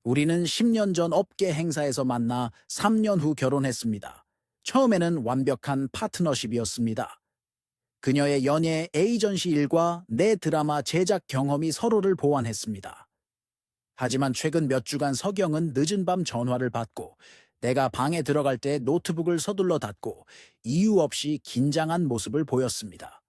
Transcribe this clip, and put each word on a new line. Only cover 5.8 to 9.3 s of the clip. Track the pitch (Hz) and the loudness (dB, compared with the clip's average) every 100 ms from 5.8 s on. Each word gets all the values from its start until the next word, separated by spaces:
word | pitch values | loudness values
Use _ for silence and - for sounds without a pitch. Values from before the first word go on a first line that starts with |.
| 135 | -4
파트너십이었습니다. | - 214 - 170 131 110 117 110 - 113 110 113 - _ _ _ _ _ _ _ _ | -6 -6 -2 0 0 -2 -2 -2 -2 -2 -2 -8 -12 _ _ _ _ _ _ _ _
그녀의 | - 139 143 139 131 | 0 2 4 2 2
연예 | 151 165 160 170 | 2 2 0 -2
에이전시 | 151 202 240 208 | 0 2 2 0